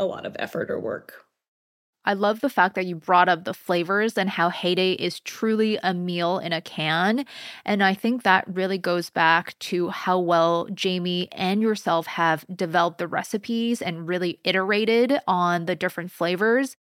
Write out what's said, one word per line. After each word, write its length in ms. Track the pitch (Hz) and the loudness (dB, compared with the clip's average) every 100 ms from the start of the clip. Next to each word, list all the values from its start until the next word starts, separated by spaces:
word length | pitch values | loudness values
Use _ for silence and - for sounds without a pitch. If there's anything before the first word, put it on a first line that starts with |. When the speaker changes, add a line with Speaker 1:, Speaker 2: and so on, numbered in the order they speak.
Speaker 1:
a 40 | |
lot 220 | 101 - - | -4 -4 -8
of 80 | - | -6
effort 320 | - - - | -6 -4 -4
or 100 | - | -4
work. 440 | 110 - - - _ _ _ _ _ _ _ _ 196 | -4 -6 -10 -20 _ _ _ _ _ _ _ _ -2
Speaker 2:
I 60 | |
love 260 | 202 202 220 | 2 0 0
the 80 | 277 | 0
fact 260 | - 185 | 2 2
that 120 | 190 185 | 2 -4
you 100 | 165 | -6
brought 320 | - 180 180 | 4 6 6
up 160 | 170 | 2
the 80 | 185 | -2
flavors 640 | - - 175 170 202 220 208 | -8 -2 -2 0 0 0 0
and 140 | 196 | -2
how 180 | - 170 | 2 0
Heyday 440 | - 180 180 185 | 0 0 2 2
is 280 | 185 175 - | 0 -4 -6
truly 580 | - - 220 220 220 214 | -12 -4 0 2 2 0
a 100 | 185 | -2
meal 460 | 180 180 175 170 185 | -2 -4 -2 0 -2
in 160 | 170 | -2
a 80 | 165 | -6
can. 640 | - - 156 160 190 240 277 - - - - | -6 -4 -2 2 2 0 -4 -12 -16 -10 -4
And 160 | 208 | 2
I 100 | 190 | 2
think 300 | 196 226 247 | 2 -2 0
that 240 | 196 185 - | 2 2 2
really 300 | 185 185 190 | -2 -2 -2
goes 320 | 180 175 170 | -2 -2 -2
back 480 | - 160 165 - - | 2 4 4 2 -10
to 320 | - 180 170 | -6 -2 -2
how 280 | - - 185 | -4 0 0
well 500 | 175 170 165 170 - | 4 4 4 2 -2
Jamie 560 | 190 190 185 180 180 175 | -4 -2 -2 -2 -4 -6
and 280 | - 185 202 | -4 -2 0
yourself 460 | 220 208 - 165 165 | 0 0 0 0 -2
have 400 | - 165 160 - 180 | 0 0 0 -4 -6
developed 400 | 175 175 175 170 | -2 2 0 -2
the 120 | 175 | -4
recipes 760 | 170 - 208 220 233 233 240 | -4 -4 -6 -4 -2 -2 -2
and 260 | - 165 165 | -4 -6 -4
really 320 | 180 180 - | -2 -2 -2
iterated 760 | 190 185 190 208 220 233 247 277 - | 0 0 2 0 2 4 4 2 2
on 400 | 180 175 175 170 | 2 2 0 -2
the 100 | 180 | -2
different 340 | 185 - 180 | -4 -4 -10
flavors. 640 | - 170 180 220 247 269 - | -4 -2 2 2 2 0 -6